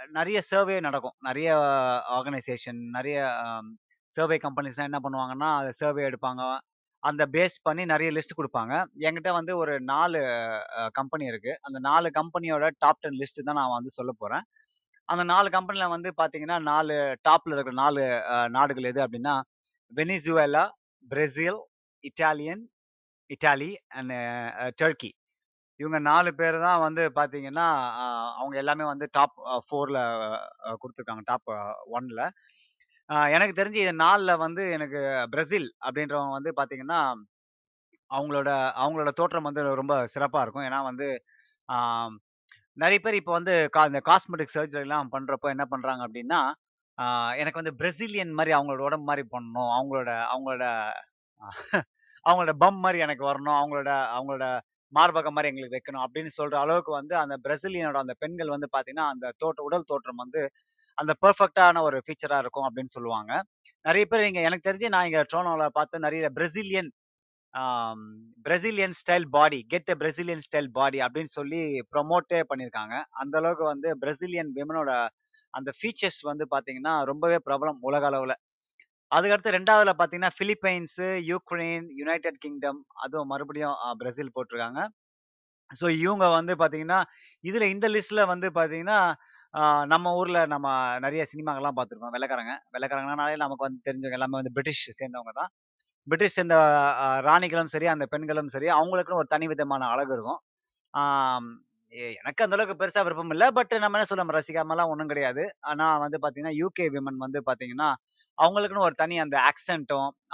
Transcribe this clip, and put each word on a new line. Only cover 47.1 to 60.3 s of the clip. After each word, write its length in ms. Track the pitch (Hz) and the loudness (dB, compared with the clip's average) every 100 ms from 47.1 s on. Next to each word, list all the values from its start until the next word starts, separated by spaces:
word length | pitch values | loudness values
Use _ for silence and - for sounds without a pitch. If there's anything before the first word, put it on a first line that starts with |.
| 120 120 | 0 0
எனக்கு 280 | 131 151 165 | 0 -4 -4
வந்து 140 | 160 127 | -8 -4
பிரேசிலியன் 540 | 175 156 226 202 170 | -4 -4 -6 -6 -4
மாதிரி 240 | 156 160 147 | -2 2 2
அவங்களோட 240 | 143 131 | 2 -2
உடம்பு 260 | 139 151 143 | -2 -2 -2
மாதிரி 220 | 143 117 | -4 -4
பண்ணணும், 480 | 123 117 120 120 120 | -10 -8 -4 0 0
அவங்களோட, 460 | 139 135 120 117 117 | 0 -2 -2 -4 -2
அவங்களோட, 580 | 131 131 127 123 113 107 - - _ _ _ | -4 -4 -4 -2 -2 -6 -8 -14 _ _ _
<laughs> 500 | 101 - - 196 - _ _ _ 165 | -18 -16 -4 -4 -4 _ _ _ 4
அவங்களோட 240 | 180 165 147 | 4 4 6
பம் 160 | 180 196 | 4 4
மாதிரி 240 | 185 175 | 0 0
எனக்கு 260 | 151 131 139 | -2 0 -2
வரணும், 320 | 139 143 147 | -2 2 2
அவங்களோட, 480 | 147 143 139 139 123 | 2 -2 0 0 0
அவங்களோட 460 | 120 139 135 131 127 - _ _ 147 | -4 -4 -4 -2 -4 -8 _ _ 4
மார்பகம் 360 | 175 160 151 | 6 6 0
மாதிரி 240 | 147 147 135 | 0 -2 -2
எங்களுக்கு 260 | 127 127 | -8 -10
வைக்கணும் 220 | - 135 127 | -8 -6 -6
அப்படின்னு 240 | 143 160 - | -6 -8 -6
சொல்ற 140 | 147 147 | -2 0
அளவுக்கு 360 | 147 175 165 | 2 2 2
வந்து 260 | 143 147 170 | -6 -2 -2
அந்த 200 | 143 135 | 0 -4
பிரேசிலியனோட 540 | 139 147 196 180 156 139 | -4 -4 -2 -4 -2 -2
அந்த 180 | 127 123 | -4 -6
பெண்கள் 300 | 156 175 156 | -8 -6 -4
வந்து 220 | 143 143 135 | -4 -4 -4
பாத்தீங்கன்னா 300 | 131 147 147 | -4 -4 -4
அந்த 260 | 131 123 - | -4 -10 -4
தோற்ற-, 260 | 160 151 | -4 -4
உடல் 200 | 143 175 | -2 -4
தோற்றம் 320 | 156 139 127 123 | -2 -6 -6 -12
வந்து 340 | 123 | -8